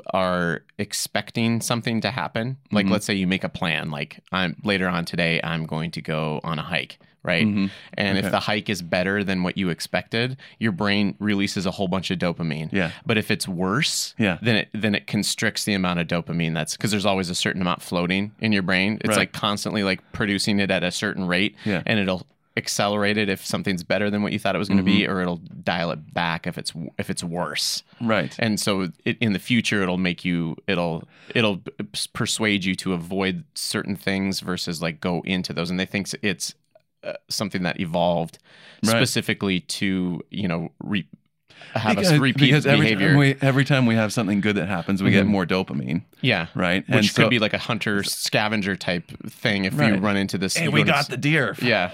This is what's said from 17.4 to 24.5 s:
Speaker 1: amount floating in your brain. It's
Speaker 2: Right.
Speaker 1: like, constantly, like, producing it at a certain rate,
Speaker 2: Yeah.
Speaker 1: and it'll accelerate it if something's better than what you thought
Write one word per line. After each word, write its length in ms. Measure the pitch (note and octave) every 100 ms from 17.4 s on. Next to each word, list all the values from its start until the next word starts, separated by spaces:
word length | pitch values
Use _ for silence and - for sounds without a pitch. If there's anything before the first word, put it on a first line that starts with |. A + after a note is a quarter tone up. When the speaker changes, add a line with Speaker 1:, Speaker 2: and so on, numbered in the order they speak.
| G#2 -
Speaker 1:
amount 180 | F2+ -
floating 500 | - F2+ F2 F#2+ G#2 -
in 100 | A2
your 100 | G2+
brain. 360 | F2+ F#2 G2 G#2+
It's 80 | A2+
Speaker 2:
Right. 80 | G#2
Speaker 1:
like, 140 | F#2+
constantly, 500 | - G#2+ G2+ G#2 G2+
like, 180 | G2 F#2 -
producing 480 | - G#2+ G2 - G2+
it 100 | G2
at 140 | F#2+
a 80 | F2
certain 340 | - G#2 - F2+
rate, 300 | F2+ G2+ - A2
Speaker 2:
Yeah. 160 | F#2 -
Speaker 1:
and 100 | A2
it'll 280 | F#2+ F#2 - _ _ -
accelerate 600 | - - G#2 G#2 G2+ G#2
it 100 | G2+
if 160 | F#2+
something's 400 | - G#2 F#2+ F2+
better 280 | E2+ F#2+ G#2
than 100 | G#2
what 100 | G2+
you 60 | G2+
thought 140 | G2+